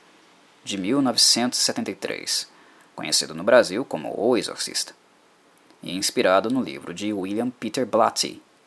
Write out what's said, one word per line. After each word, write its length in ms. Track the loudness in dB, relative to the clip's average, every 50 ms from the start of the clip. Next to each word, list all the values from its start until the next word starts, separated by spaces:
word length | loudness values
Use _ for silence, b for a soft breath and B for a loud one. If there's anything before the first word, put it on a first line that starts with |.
| _ _ _ _ _ _ _ _ _ _ _ _ _
de 140 | -8 -6
mil 240 | -4 -2 0 2 2
novecentos 580 | 2 2 4 4 4 4 4 2 2 0 0 0
e 20 |
setenta 300 | 0 0 0 -2 -4 -4
e 40 | -6
três, 540 | -6 -6 -6 -6 -6 -6 -4 -4 -4 -4 b b b b b b b b b _
conhecido 400 | -10 -4 0 0 0 0 -2 -6
no 80 | -4 2
Brasil 420 | 6 8 8 6 6 0 -4 -4
como 280 | -4 -6 -6 -6 -8 -6 -2
O 160 | 2 2 2
Exorcista, 600 | 2 0 -4 -6 -8 -8 -6 -6 -6 -8 -8 -12 _ _ _ _ _ _ _ _ _ _ _ _ _ _ _ -20 _ -12
e 120 | -8 -6
inspirado 540 | -4 -4 -2 0 2 4 4 4 4 4 2
no 120 | 0 0
livro 320 | -2 -2 -6 -10 -10 -12 -10
de 200 | -6 -4 -4 -4
William 380 | -4 -4 -4 -4 -4 -4 -4
Peter 340 | -6 -6 -8 -6 -2 -2 -2
Blatty, 560 | 0 2 4 4 4 2 -2 -6 -6 -8 -12 -20 _ _ _ _